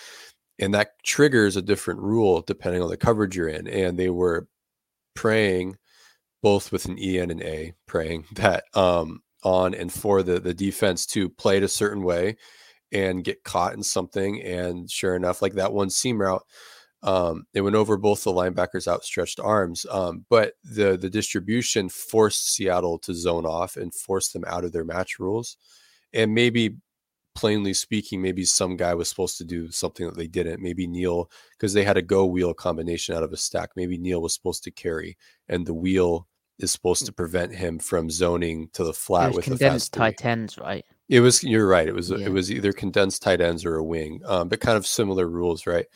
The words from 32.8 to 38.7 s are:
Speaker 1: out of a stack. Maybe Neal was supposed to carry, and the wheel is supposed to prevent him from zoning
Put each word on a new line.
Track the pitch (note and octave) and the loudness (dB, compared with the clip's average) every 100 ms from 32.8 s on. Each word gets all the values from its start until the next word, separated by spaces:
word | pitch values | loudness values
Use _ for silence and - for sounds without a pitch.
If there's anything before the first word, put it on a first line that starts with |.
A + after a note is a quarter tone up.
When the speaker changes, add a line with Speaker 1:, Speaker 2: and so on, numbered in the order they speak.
| E2+ E2+ - E2 | -4 -4 -4 -4
Speaker 1:
out | |
of | D#2+ | -4
a | D#2+ | -4
stack. | - F2 E2+ | -4 -4 -6
Maybe | F#2+ F2+ F2 | -6 -6 -4
Neal | F2+ F2 | -4 -2
was | E2 | -2
supposed | - F#2 E2+ | -4 -6 -6
to | F2+ | -12
carry, | - F2 D#2+ E2+ - _ _ - | -8 -6 -6 -8 -14 _ _ -6
and | F2+ E2+ | -6 -4
the | |
wheel | E2 F#2 F#2 F2 E2+ - _ _ - | -4 0 2 2 0 -6 _ _ -8
is | F#2 | -6
supposed | - F2+ F2 B2 | -2 0 0 -2
to | |
prevent | G2 E2+ F2+ F#2 | -6 -4 -2 -4
him | F#2 F2 E2 | -4 -6 -6
from | - F2+ D#2+ | -2 -2 -2
zoning | E2 F2 F2 E2+ D#2+ D#2+ | 0 0 2 -2 -4 -8